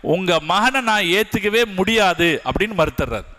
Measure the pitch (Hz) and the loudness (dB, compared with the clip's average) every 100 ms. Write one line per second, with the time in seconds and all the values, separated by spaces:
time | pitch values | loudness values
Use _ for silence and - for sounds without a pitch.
0 | 127 165 185 165 156 185 240 269 233 214 | 0 -2 2 0 0 0 2 0 0 0
1 | 180 185 214 226 202 220 233 185 185 226 | 2 0 0 -2 0 0 0 0 0 2
2 | 196 160 170 135 - 127 208 196 156 - | 2 2 0 0 -2 -2 -2 0 0 0
3 | 135 113 - | -4 -6 -10